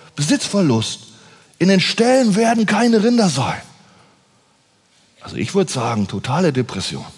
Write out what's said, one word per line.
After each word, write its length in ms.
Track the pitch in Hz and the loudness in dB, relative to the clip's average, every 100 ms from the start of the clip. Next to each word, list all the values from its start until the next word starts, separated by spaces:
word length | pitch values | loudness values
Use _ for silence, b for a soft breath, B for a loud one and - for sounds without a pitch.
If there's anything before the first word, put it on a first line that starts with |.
| B | B
Besitzverlust. 840 | - 147 277 - 202 170 113 110 - - B B B B B | -6 -2 -2 0 0 2 0 -2 -10 -18 B B B B B
In 100 | 180 | 2
den 120 | 190 | 2
Ställen 560 | - - 233 262 233 196 | 2 0 4 4 4 2
werden 300 | 226 233 208 | 2 2 0
keine 360 | 208 240 226 | 2 2 2
Rinder 260 | 220 240 196 | 2 2 2
sein. 320 | 131 117 - - - b b b b _ _ _ _ _ _ _ _ _ _ | 0 -4 -6 -12 -20 b b b b _ _ _ _ _ _ _ _ _ _
Also 160 | - - | -12 -8
ich 180 | 104 | -4
würd 160 | 196 180 | -2 -2
sagen, 360 | 131 113 110 98 | -4 -4 -2 -4
totale 460 | 101 117 147 185 | -4 -4 0 0
Depression. 540 | 127 123 95 - 67 - | 0 -4 -6 -8 -10 -14